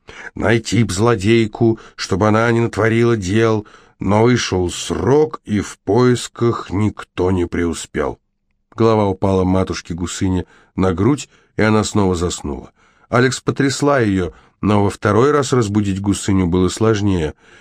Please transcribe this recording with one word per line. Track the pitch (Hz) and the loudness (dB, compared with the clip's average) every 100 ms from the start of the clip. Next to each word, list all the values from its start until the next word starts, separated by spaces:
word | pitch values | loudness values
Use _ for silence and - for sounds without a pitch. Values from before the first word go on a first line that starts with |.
| - - - | -20 -20 -18
Найти | - 90 117 - 107 | -4 0 0 0 0
б | 101 | 0
злодейку, | 92 117 113 98 117 110 - 117 113 - - | 0 0 2 2 2 2 0 0 0 -6 -14
чтобы | - 90 107 | -6 0 2
она | 107 117 | 2 2
не | 117 | 0
натворила | 113 - 110 113 117 117 | 0 0 0 2 2 0
дел, | 90 107 113 107 104 - _ _ | 0 0 2 0 -4 -18 _ _
но | 92 104 | 0 2
вышел | 120 123 - 92 90 | 4 2 0 -2 -2
срок, | - - 78 92 147 156 - | -6 -6 -2 2 2 2 -4
и | - 104 | -4 -4
в | - - | -4 -8
поисках | - 110 123 120 - - 117 - - | -2 2 2 0 -4 -2 -2 -2 -4
никто | 90 107 - - - 92 | -2 -2 -4 -10 -4 0
не | 95 87 | 0 -2
преуспел". | 85 85 78 - 80 69 - _ _ _ _ _ | -2 -2 -4 -8 -6 -6 -6 _ _ _ _ _
Голова | - 113 110 101 | 0 2 4 0
упала | 92 98 95 | 0 0 2
матушке | 92 92 92 82 - | 2 2 0 -4 -8
Гусыне | 85 87 - 95 90 - - _ | -8 -8 -4 -2 -2 -4 -14 _
на | - 95 | -2 0
грудь, | 87 107 147 - _ _ - | 2 0 0 -6 _ _ -2
и | |
она | 107 107 | 2 2
снова | 101 110 95 | 0 0 0
заснула. | 87 87 - 73 65 - _ _ _ _ | 0 -2 -6 -8 -10 -12 _ _ _ _
Алекс | 123 131 - | 0 0 0
потрясла | - 127 135 127 143 143 | -4 -2 -2 0 0 2
ее, | 110 95 85 - _ _ | 2 0 -2 -8 _ _
но | 95 104 | 0 2
во | 101 | 2
второй | - 107 104 139 | 0 0 2 4
раз | 151 - | 2 0
разбудить | 127 107 104 101 95 | 0 0 0 0 -2
Гусыню | 98 101 - 95 90 | -2 -2 0 0 2
было | 92 90 | 2 0
сложнее. | - 110 107 101 92 76 - _ - | 0 0 0 0 0 -2 -6 _ -20